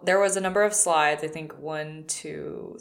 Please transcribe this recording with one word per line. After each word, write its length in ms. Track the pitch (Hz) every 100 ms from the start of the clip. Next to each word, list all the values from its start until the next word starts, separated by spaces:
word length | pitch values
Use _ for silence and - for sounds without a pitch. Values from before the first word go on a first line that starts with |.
there 160 | - 196
was 160 | 196 190
a 40 |
number 220 | 185 202
of 100 | 208
slides, 520 | 208 180 156 151 151
I 40 | 156
think 300 | 160 156 -
one, 460 | 151 156 151 156 156
two, 720 | - 151 151 151 - - -